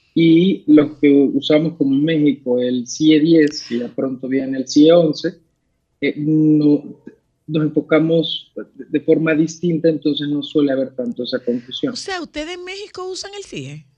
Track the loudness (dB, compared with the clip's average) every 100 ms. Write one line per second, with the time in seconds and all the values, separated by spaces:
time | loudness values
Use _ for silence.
0 | _ 2 4 4 4 0 4 4 4 0
1 | 2 4 2 0 0 0 0 -2 0 0
2 | 0 2 0 0 -2 -2 0 -4 -6 0
3 | 2 4 4 4 2 -2 -8 -6 -6 -6
4 | -6 -6 -4 -4 -4 -8 0 4 6 6
5 | 4 -2 -8 -10 _ _ _ _ _ -8
6 | -6 -4 0 2 4 4 4 2 -2 -20
7 | -20 _ _ _ -6 -4 -2 -2 0 0
8 | 2 0 -2 -8 -12 -16 -16 -18 -6 -4
9 | 0 0 2 0 -2 -2 -4 0 0 0
10 | -4 -4 -4 -6 -2 -2 0 -2 -4 -8
11 | -10 -8 -8 -6 -4 -6 -8 -8 -8 -8
12 | -10 -10 -10 -10 -10 -12 -14 -14 -14 -14
13 | -12 -12 -14 -16 -14 -14 -14 -16 _